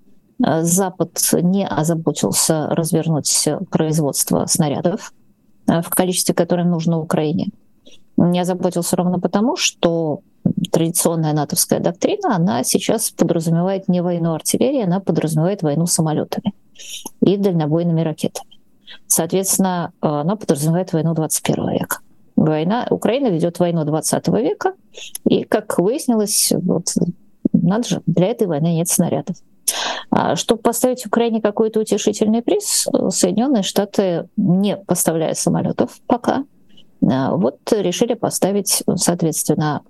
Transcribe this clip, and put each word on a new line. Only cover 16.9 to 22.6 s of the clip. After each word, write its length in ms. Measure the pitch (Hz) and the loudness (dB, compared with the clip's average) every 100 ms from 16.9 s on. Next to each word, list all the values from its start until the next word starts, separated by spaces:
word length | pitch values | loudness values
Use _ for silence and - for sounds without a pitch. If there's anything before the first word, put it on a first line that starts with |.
| - - - | -14 -14 0
и 140 | - 202 | 2 2
дальнобойными 640 | 202 170 151 165 175 160 | 2 2 2 2 2 0
ракетами. 480 | 160 151 - - - - _ _ - - - | 0 -2 -6 -6 -18 -20 _ _ -20 -18 -6
Соответственно, 840 | - 165 185 190 - 190 180 165 - | -2 0 -2 -2 0 0 0 -4 -4
э, 60 | 160 | -2
она 280 | 147 156 208 | -2 -2 -4
подразумевает 560 | - 151 156 170 185 | 0 0 2 0 0
войну 200 | 165 160 | -2 0
двадцать 300 | 160 156 - | 0 -2 -4
первого 300 | - 151 - | -2 -2 -2
века. 240 | - - - - _ _ - | -2 -4 -8 -12 _ _ 2
Война, 520 | 156 156 | 2 2